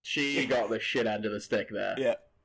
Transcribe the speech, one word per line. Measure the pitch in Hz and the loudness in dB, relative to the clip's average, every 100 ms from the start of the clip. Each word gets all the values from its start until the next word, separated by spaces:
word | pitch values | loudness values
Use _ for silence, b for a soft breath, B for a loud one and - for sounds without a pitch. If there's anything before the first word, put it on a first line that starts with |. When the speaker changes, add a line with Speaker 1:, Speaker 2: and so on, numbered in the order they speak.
Speaker 1:
She | - - 143 139 | -4 -2 0 2
got | 127 123 107 | 2 2 2
the | 110 | -2
shit | - 131 113 | 0 0 2
end | 107 | 0
of | 107 | -2
the | 104 | -4
stick | - 110 95 | -2 -2 -2
there. | 104 98 110 | -4 -2 0
Speaker 2:
Yeah, | 127 110 - _ | 0 0 -6 _